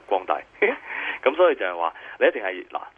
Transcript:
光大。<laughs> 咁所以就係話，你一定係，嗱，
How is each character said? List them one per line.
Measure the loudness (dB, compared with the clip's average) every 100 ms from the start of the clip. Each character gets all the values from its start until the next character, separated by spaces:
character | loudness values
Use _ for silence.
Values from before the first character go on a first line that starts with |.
| -4
光 | -2 0
大。 | -4 -4 -2
<laughs> | 0 0 -8 -10 -8 0
咁 | 0 4
所 | 4
以 |
就 | 4
係 | -2 -2
話， | -4 -4 -12 2
你 | 2
一 |
定 | 2
係， | -4 -8 -8
嗱， | -10 -12